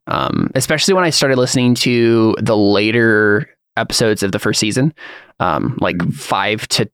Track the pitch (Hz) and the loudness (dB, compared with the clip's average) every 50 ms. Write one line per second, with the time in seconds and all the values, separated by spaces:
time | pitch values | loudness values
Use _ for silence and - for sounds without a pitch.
0 | - - - - 65 - - 50 50 50 - 131 - - 156 147 - - 190 185 | -8 -6 -4 -4 -2 -2 -2 -2 -2 -2 -2 -4 -2 -2 -2 -2 0 0 2 2
1 | 180 165 - - 156 135 135 123 123 123 - 135 123 123 123 123 - 127 120 120 | 0 0 0 0 0 2 2 2 0 0 0 2 2 2 2 2 0 0 2 2
2 | 117 117 117 113 110 110 - - 110 113 110 107 104 101 101 98 107 110 110 120 | 2 4 4 4 2 2 0 0 0 0 2 2 2 2 2 2 2 2 2 2
3 | 117 113 107 104 107 104 104 110 156 - _ _ _ _ - 113 113 - - - | 4 4 4 4 4 4 2 2 0 -4 _ _ _ _ -6 -6 -4 -4 -2 0
4 | 120 110 107 - 101 95 92 101 - 107 110 - - 107 95 127 135 156 - - | 0 0 0 0 -2 -4 -4 -2 -2 -2 -2 -2 -2 -2 0 0 0 -2 -2 -6
5 | - - - - - _ _ - - 90 78 67 50 - - - - 92 90 87 | -16 -20 -20 -20 -20 _ _ -4 -2 -2 -2 -2 -2 -4 -4 -2 -2 -2 -2 -2
6 | 85 - - - - - - 98 98 104 110 107 - - - - 110 - | -2 -4 -4 -6 -6 -4 -4 -2 -2 -2 -2 -4 -4 -4 -4 -4 -4 -4